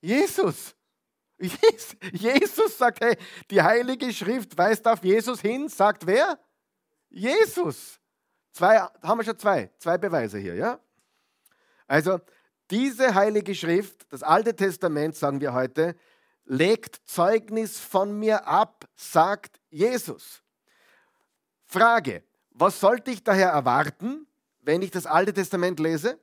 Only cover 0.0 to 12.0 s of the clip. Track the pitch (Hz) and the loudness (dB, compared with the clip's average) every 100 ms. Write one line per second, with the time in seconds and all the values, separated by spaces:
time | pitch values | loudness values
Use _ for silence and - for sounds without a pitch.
0 | 160 254 392 - 214 - - _ _ _ | 0 0 0 0 -2 -2 -12 _ _ _
1 | _ _ _ _ 180 - 453 440 - - | _ _ _ _ -10 2 2 2 -10 -18
2 | 190 180 214 277 403 - 440 - 247 233 | -14 -6 0 2 0 0 -2 2 0 2
3 | 240 226 - - - 196 165 226 247 254 | 0 0 -4 -20 -2 2 4 4 0 -4
4 | 285 208 175 254 208 - 180 220 226 226 | -4 -6 -4 -4 -6 0 2 2 2 0
5 | 185 208 226 247 202 247 294 - 202 208 | 2 0 0 -4 -4 -4 -8 0 0 0
6 | 165 214 359 330 _ _ _ _ _ _ | -2 0 0 -4 _ _ _ _ _ _
7 | _ 180 214 349 440 - 339 - - - | _ -8 -2 2 0 0 -6 -6 -14 -20
8 | _ _ _ _ _ - 175 220 185 _ | _ _ _ _ _ 0 4 4 2 _
9 | 160 233 220 220 208 180 95 _ 165 175 | -4 -2 -2 -4 0 0 -2 _ -4 -2
10 | 190 165 113 101 98 87 190 247 _ _ | 0 -2 -4 -6 -8 -6 -6 -6 _ _
11 | _ _ _ _ _ _ _ _ _ 143 | _ _ _ _ _ _ _ _ _ 0